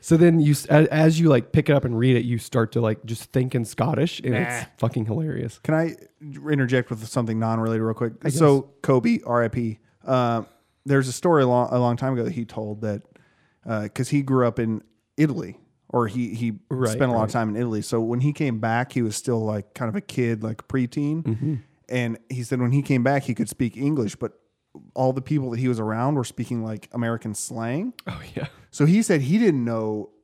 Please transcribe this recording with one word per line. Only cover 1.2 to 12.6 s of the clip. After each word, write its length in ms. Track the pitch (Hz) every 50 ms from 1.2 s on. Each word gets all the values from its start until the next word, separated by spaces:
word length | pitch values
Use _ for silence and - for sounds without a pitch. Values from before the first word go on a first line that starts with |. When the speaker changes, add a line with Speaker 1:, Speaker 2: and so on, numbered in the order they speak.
| 170 160
Speaker 1:
like, 220 | 139 123 - -
pick 180 | _ 156 147 -
it 40 | 147
up 100 | 139 131
and 140 | 127 120 113
read 160 | 120 131 131
it, 80 | 120 120
you 140 | 120 120 113
start 320 | - - - 127 113 110 -
to, 80 | 117
like, 240 | 117 110 110 107 -
just 280 | 110 117 110 - - _
think 200 | 131 127 127 -
in 120 | 131 117
Scottish, 560 | 110 - - - 135 156 - 139 175 - -
and 120 | - 123 120
Speaker 2:
Nah. 40 | 123
Speaker 1:
it's 260 | 120 120 123 117 - - _ _
fucking 280 | - 113 - 127 110
hilarious. 520 | 110 113 151 160 156 147 - - 117 - - _
Speaker 3:
Can 100 | - 156
I 220 | 156 165 165 - - - _ _ _ 156 151 139 143 139 151
interject 400 | 151 139 135 123 127 127 120 -
with 140 | 123 107 110 110
something 320 | - 135 120 113 113 110
non-related 420 | 113 113 113 113 113 113 113 110 110
real 120 | 113 110
quick? 180 | - 120 117 113 - -
Speaker 1:
I 60 | 156
guess. 100 | 135 143
Speaker 3:
So 320 | 165 147 139 139 135 - _ _ -
Kobe, 360 | - 139 131 113 233 233 214 -
R 160 | - 120 120 117
I 60 | 113
P, 320 | - 127 120 113 107 - _ _ _ _ _
uh, 360 | - 135 127 123 120 117 117 107 - _ _ _ _ _ _ _
there's 220 | 143 143 135 131 127
a 40 | 123
story 300 | - - 180 170 151 135
a 60 | 127
long, 200 | 123 123 123 120 123
a 80 | 123
long 160 | 123 120 120
time 160 | 117 - 131 135
ago 100 | 123 113
that 100 | - 90
he 100 | 113 117
told 380 | 107 - -